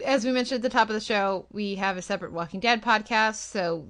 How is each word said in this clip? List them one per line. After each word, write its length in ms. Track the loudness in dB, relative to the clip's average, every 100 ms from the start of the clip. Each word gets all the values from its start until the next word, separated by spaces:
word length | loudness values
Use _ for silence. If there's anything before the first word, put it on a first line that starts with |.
| 0
as 200 | 2 2
we 60 |
mentioned 260 | 0 0 0
at 40 |
the 120 | 2 2
top 140 | 2
of 40 | 0
the 40 |
show, 440 | 0 2 2 0 -4
we 240 | -6 -4 -2
have 220 | -2 -2
a 40 |
separate 300 | -4 -6 -4
Walking 280 | -6 -6 -2
Dead 220 | 0 2
podcast, 540 | 2 2 2 2 2 0
so 520 | -6 -2 -2 -2